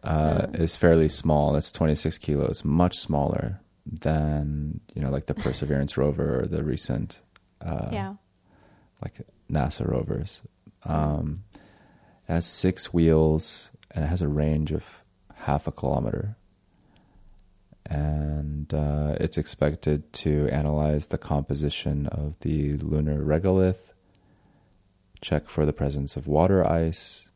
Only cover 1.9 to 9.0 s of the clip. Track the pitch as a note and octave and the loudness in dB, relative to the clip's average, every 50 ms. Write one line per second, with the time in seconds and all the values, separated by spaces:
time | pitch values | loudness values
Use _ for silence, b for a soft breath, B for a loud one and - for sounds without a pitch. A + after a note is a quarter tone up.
1.9 | D2+ D2 - D#2 - - - - D2 C#2+ C#2 - - - - D2+ C#2+ E2+ F2+ F2+ | 2 0 0 -4 -4 -4 -4 -2 0 0 0 0 -2 -2 0 0 2 4 4 2
2.9 | - - - - D#2+ C#2+ C#2+ C#2 - - - A1+ F#2+ G2 - _ _ _ _ - | 2 0 -2 0 0 0 0 0 0 -2 -4 -4 -6 -10 -12 _ _ _ _ -12
3.9 | - E2 - D2+ D#2 D#2 D2+ D2+ D2+ D2 D2 D2 D2 D2 D2 D2 - - - _ | -12 -4 -2 0 0 2 2 0 0 0 -2 -2 -4 -4 -4 -6 -6 -8 -12 _
4.9 | - - D2 C2+ C#2 C2+ - - D2 - - C#2 C2 - C#2 C#2 C#2+ C#2 C#2+ C#2 | -8 -4 -4 -2 -2 -4 -2 -4 -6 -2 -2 -4 -2 -2 -2 0 0 0 0 -2
5.9 | - - C2+ D2 C#2 - C#2 D2 B1 B1+ - - - D#2 D2 D2+ B1+ - - - | 0 0 0 0 0 0 -2 0 0 0 -2 -2 -2 -2 -2 -2 -2 -4 -2 -4
6.9 | - A#1+ - - - - _ _ _ - _ _ _ _ - E2+ D#2+ - - - | -4 -4 -4 -6 -10 -18 _ _ _ -20 _ _ _ _ -8 -6 -6 -6 -6 -6
7.9 | - G#3 G3 F#3+ G3+ G3+ _ _ _ _ b b b b b b b b b b | -6 -6 -6 -8 -10 -14 _ _ _ _ b b b b b b b b b b
8.9 | b b | b b